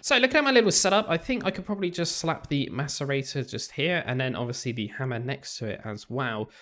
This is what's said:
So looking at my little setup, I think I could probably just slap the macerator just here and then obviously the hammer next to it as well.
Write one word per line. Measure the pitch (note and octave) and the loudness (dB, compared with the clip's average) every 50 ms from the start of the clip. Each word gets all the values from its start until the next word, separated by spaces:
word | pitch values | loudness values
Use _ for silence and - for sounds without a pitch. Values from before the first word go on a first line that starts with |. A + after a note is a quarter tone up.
So | - - C#4+ B3 | 2 4 4 6
looking | B3 C4 B3+ D#4 | 4 6 4 4
at | D4 | 4
my | C#4 | 8
little | C4+ A#3+ A3+ G3+ | 8 8 8 8
setup, | - - - F#3+ G3 G#3 G#3+ - | 4 4 4 6 4 4 4 2
I | E3 E3 | 0 -2
think | - - C4 B3 - | 0 -2 -4 0 0
I | F#3+ | -2
could | F#3+ - F#3 | -2 -2 -4
probably | - G#3 G3 G3 F3+ | -6 -4 -2 -2 -2
just | F3 - E3+ D#3+ - - | -2 -2 -2 -2 -2 -2
slap | - E3 D#3 - - - | -2 -2 -2 -4 -4 -2
the | D3+ C#3+ C3+ - | -2 0 0 -2
macerator | - A#2 C#3+ C#3+ - - D3 C#3 C#3 C#3 C3+ - - C#3+ B2 - | -2 -6 -6 -4 -4 -4 -2 0 0 -2 -2 -4 -6 -6 -6 -4
just | - A2+ - - | -6 -8 -8 -8
here | - - C#3+ E3 F3+ E3+ - | -4 -2 0 0 0 0 -2
and | - B2+ B2+ | -2 -2 0
then | C3 C3 - | 0 -2 -2
obviously | F#2 A#2+ A#2+ B2 - - B2+ | -4 -4 -4 -6 -6 -6 -6
the | A#2 B2 A2 G2+ | -4 -4 -4 -6
hammer | - - C3+ C3 B2 A2+ | -4 -6 -4 -4 -4 -4
next | A#2+ B2+ C#3 - - - - - | -4 -6 -6 -8 -8 -12 -10 -8
to | B2 A2 | -6 -6
it | G2 - - | -6 -6 -8
as | G#2+ G#2 G2+ - _ | -10 -10 -10 -10 _
well. | A#2 B2+ C3+ B2 A2+ G#2+ A2 - - - | -6 -4 -4 -4 -4 -4 -6 -8 -10 -20